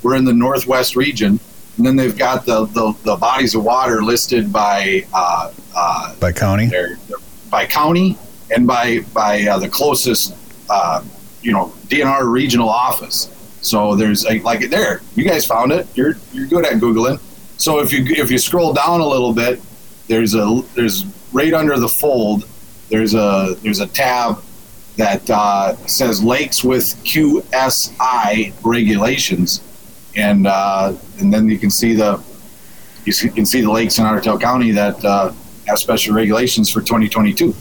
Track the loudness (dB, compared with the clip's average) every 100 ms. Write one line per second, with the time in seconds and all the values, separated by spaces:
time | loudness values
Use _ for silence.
0 | 2 2 4 4 4 0 0 0 0 0
1 | 0 0 2 0 -2 -20 -12 0 2 4
2 | 2 0 0 0 0 0 0 -2 -2 -2
3 | -2 0 2 2 2 2 2 2 2 2
4 | 2 0 2 0 2 0 2 2 0 -2
5 | 0 -2 0 0 -4 -12 -10 -4 -2 -2
6 | -6 -4 -2 0 0 2 2 0 -4 -8
7 | -12 -14 -14 -20 -4 -4 0 0 2 4
8 | 2 0 -10 -20 -2 2 2 2 2 0
9 | -2 0 2 2 2 0 -2 0 0 2
10 | 0 0 -2 -8 -18 -20 -2 0 0 -2
11 | -6 -18 -20 -8 -2 0 -2 -10 -4 0
12 | 2 2 2 2 2 2 2 2 0 -2
13 | -4 -6 -6 -12 -20 -10 -2 0 2 2
14 | 2 2 0 0 -2 -2 -2 0 0 -2
15 | -4 0 2 0 0 0 2 0 -2 -2
16 | 0 -2 -10 -8 0 0 2 2 2 2
17 | 0 -2 -8 -20 -20 -4 0 2 2 0
18 | 0 0 2 0 0 0 2 2 2 2
19 | 2 2 0 0 0 -2 -8 -20 -20 -20
20 | -2 0 2 2 2 0 -2 -2 0 -2
21 | -6 -14 -6 0 2 2 2 0 0 0
22 | 0 2 0 -2 -4 -20 -20 -20 -4 0
23 | 2 2 2 2 -2 -4 -4 -4 -4 -2
24 | 0 0 -2 -4 -10 -20 -20 -20 -14 -2
25 | 0 0 0 0 2 2 0 -4 -4 -2
26 | 0 2 2 0 -2 -2 0 0 -2 -6
27 | -4 0 2 2 0 0 0 0 -4 -2
28 | 0 2 0 0 -2 -4 -2 2 2 2
29 | 0 0 -2 0 -2 -2 -8 -20 -20 -20
30 | -12 -2 2 4 4 2 2 0 -2 -4
31 | -12 0 2 4 4 2 0 2 2 4
32 | 2 0 -6 -20 -20 -20 -20 -20 -20 -8
33 | -4 -2 -2 0 0 2 2 2 0 2
34 | 2 2 0 0 2 2 2 2 0 0
35 | 0 2 0 -4 -18 -12 -4 -2 0 -2
36 | 2 2 2 2 2 0 0 -2 0 0
37 | 0 2 0 2 0 0